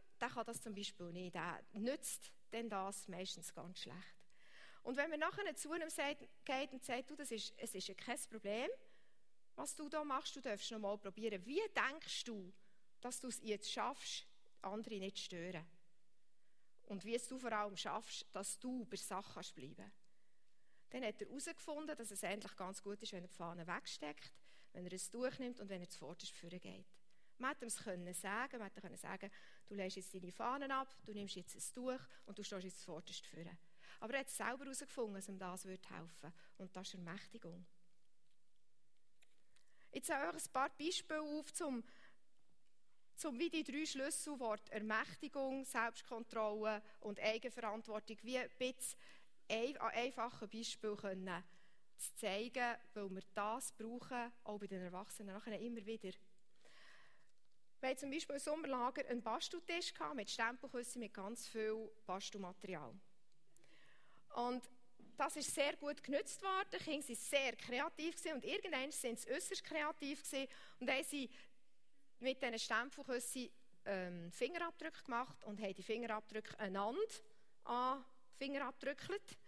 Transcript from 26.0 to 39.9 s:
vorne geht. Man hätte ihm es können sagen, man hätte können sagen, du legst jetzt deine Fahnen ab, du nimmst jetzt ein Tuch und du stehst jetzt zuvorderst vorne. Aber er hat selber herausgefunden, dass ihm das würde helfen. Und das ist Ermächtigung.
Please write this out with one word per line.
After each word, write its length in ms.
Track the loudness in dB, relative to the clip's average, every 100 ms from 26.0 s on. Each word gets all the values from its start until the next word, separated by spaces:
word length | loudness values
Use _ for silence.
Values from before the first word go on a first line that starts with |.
| -8 -6 -8 -8
vorne 240 | -8 -6
geht. 280 | -6 -10 -12 -14 -14 -14 -14 0
Man 140 | 2
hätte 140 | 2 0
ihm 20 |
es 100 | 0
können 340 | 0 0 0 0
sagen, 420 | 2 2 2 -2
man 120 | -6
hätte 120 | -6
können 160 | -8 -6
sagen, 320 | -4 -4 -4 -8 -14 -14 -4
du 80 | 2
legst 220 | 2 0
jetzt 180 | -4 -4
deine 160 | -4
Fahnen 400 | 0 2 4 4
ab, 200 | 4 2 -4 -6
du 80 |
nimmst 220 | -4 -2 -4
jetzt 200 | -6 -4
ein 180 | -2 0
Tuch 240 | 2 2 -2 -12 -8
und 140 | -6
du 40 |
stehst 200 | -2 -2
jetzt 160 | -2 -6
zuvorderst 480 | -6 -6 -4 -8 -6
vorne. 320 | -6 -6 -8 -12 -14 -14 -6
Aber 160 | 2 2
er 60 |
hat 80 | 2
selber 340 | 2 4 2 0
herausgefunden, 480 | -4 -2 2 2
dass 160 | 0 -4
ihm 80 | -4
das 280 | -2 -2 -4
würde 240 | -6 -6
helfen. 440 | -6 -8 -8 -10 -10 -12 -10
Und 180 | -8 -6
das 120 | -6
ist 80 | -4
Ermächtigung. 720 | -4 -6 -8 -10 -8 -8 -10 -14 -14 -14 -14 -14 -14 -14 -14 -14 -14 -14 -14 -14 -14 -14 -14 -14 -14 -14 -14 -14 -6